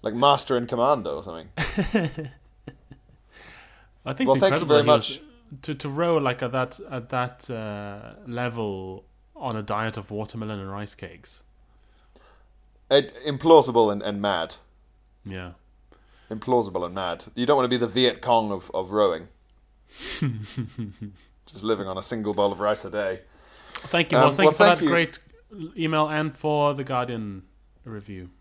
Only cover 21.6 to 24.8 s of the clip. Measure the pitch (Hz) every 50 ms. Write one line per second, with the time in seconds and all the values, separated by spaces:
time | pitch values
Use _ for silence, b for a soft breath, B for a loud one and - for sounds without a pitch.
21.6 | 98 110 113 95 98 95 92 95 98 - 123 113 107 104 101 107 101 101 92 85
22.6 | 101 104 107 - - 98 90 104 101 95 95 90 - B B B B B B B
23.6 | B B B B B - - 170 170 - - 123 131 143 135 139 190 151 151 -
24.6 | - 180 175 165